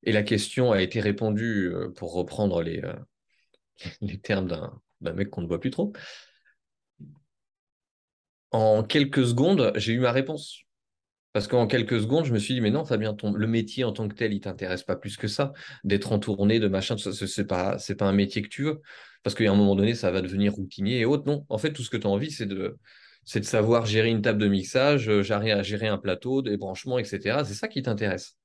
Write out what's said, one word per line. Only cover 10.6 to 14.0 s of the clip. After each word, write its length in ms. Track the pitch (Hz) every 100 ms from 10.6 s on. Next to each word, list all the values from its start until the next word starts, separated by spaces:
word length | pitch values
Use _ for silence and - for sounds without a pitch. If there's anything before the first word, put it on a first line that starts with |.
| _ _ _ _ _ _ _
Parce 140 | 104 101
qu'en 200 | 123 113
quelques 320 | 127 107 120
secondes, 260 | 110 147 151
je 80 |
me 60 | 117
suis 140 | 101
dit, « 80 | 127
Mais 100 | 107
non, 140 | 139 156
Fabien, 280 | 113 110
ton, 200 | 104 107
le 120 | 98 110
métier 380 | 113 110 -
en 80 | 123
tant 160 | 104